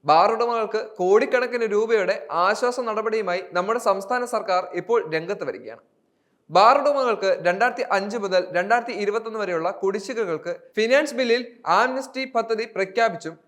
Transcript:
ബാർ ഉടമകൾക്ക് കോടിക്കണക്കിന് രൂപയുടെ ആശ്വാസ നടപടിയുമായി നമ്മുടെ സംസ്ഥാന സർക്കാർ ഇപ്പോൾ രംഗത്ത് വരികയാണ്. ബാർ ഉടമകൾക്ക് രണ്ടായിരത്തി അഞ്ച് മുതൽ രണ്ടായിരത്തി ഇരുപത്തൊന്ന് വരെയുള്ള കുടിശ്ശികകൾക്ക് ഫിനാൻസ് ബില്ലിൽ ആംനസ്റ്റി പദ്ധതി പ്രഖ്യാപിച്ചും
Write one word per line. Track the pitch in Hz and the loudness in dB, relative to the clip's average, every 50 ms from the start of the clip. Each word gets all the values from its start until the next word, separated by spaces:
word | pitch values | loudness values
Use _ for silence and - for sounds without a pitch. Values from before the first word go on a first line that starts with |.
| _ | _
ബാർ | 143 151 165 185 214 226 | 6 6 6 6 4 2
ഉടമകൾക്ക് | 220 240 240 233 226 220 214 214 220 - - - - | 2 0 0 0 -2 -2 -2 -4 -4 -6 -6 -6 -2
കോടിക്കണക്കിന് | 180 185 196 220 269 - - 247 247 240 240 240 226 214 | 2 4 6 6 6 4 2 0 0 0 -2 -2 -2 0
രൂപയുടെ | 202 208 226 220 233 214 185 180 208 - - - 147 165 175 | 0 0 2 2 2 2 2 0 -2 -2 -4 -4 0 2 2
ആശ്വാസ | 190 214 214 254 247 247 - 247 226 | 2 2 2 0 -2 -2 -2 -4 -4
നടപടിയുമായി | 214 220 214 220 220 226 208 180 175 190 190 - 160 | -4 -2 -2 -2 -2 -2 -2 -2 -4 -4 -6 -2 -2
നമ്മുടെ | 180 180 202 226 247 - 214 | -2 0 0 -2 0 2 2
സംസ്ഥാന | 190 196 - - 254 247 247 233 240 | 0 0 0 -4 -2 -4 -2 -2 -4
സർക്കാർ | 214 - - 185 180 185 - - 175 | -4 0 0 0 0 0 -2 -8 -8
ഇപ്പോൾ | 170 - 233 233 - 160 156 | -2 0 0 0 0 0 -4
രംഗത്ത് | 160 165 175 202 - 170 135 | -4 -4 -4 -6 -6 -6 -8
വരികയാണ്. | 98 - 117 107 113 117 _ _ _ _ _ _ _ _ _ _ _ _ _ _ | -8 -10 -12 -16 -18 -18 _ _ _ _ _ _ _ _ _ _ _ _ _ _
ബാർ | 156 180 202 233 269 285 | 4 6 6 8 6 6
ഉടമകൾക്ക് | 269 294 285 277 262 240 214 - 190 190 175 - 165 | 4 2 0 2 2 0 0 0 2 0 0 2 0
രണ്ടായിരത്തി | 175 175 196 233 247 240 262 240 - 202 | 0 2 2 0 0 0 -2 -4 -2 0
അഞ്ച് | 196 196 208 214 240 | -2 -2 -2 -6 -6
മുതൽ | 202 190 185 180 185 185 165 | -4 0 0 0 0 0 -2
രണ്ടായിരത്തി | 175 185 202 226 240 233 262 226 190 | -2 0 2 0 0 0 -4 -6 -4
ഇരുപത്തൊന്ന് | 208 196 208 226 220 226 220 220 | -4 -2 -2 -4 -6 -6 -8 -6
വരെയുള്ള | 208 185 175 165 160 180 196 - | -4 -4 -4 -2 -2 -4 -4 -2
കുടിശ്ശികകൾക്ക് | 196 190 196 214 202 - 247 226 220 175 160 151 - 175 170 - - - _ | -4 -2 -2 -4 -6 -6 -6 -4 -4 -4 -4 -6 -6 -8 -10 -10 -12 -8 _
ഫിനാൻസ് | 214 220 226 262 285 311 294 240 233 | -2 0 2 2 2 2 0 -2 -2
ബില്ലിൽ | 262 233 233 247 247 240 - _ - 147 170 196 | 0 2 2 0 0 -8 -16 _ 0 2 4 4
ആംനസ്റ്റി | 233 254 254 269 269 - - 254 269 262 - | 4 2 0 -6 -8 -8 -8 -8 -8 -2 -2
പദ്ധതി | 233 226 226 226 214 233 226 - | -4 -2 -2 -4 -4 -4 -6 -4
പ്രഖ്യാപിച്ചും | 185 196 185 - 226 226 214 175 156 - 160 165 _ _ | -4 -4 -2 0 0 0 0 0 -4 -10 -12 -14 _ _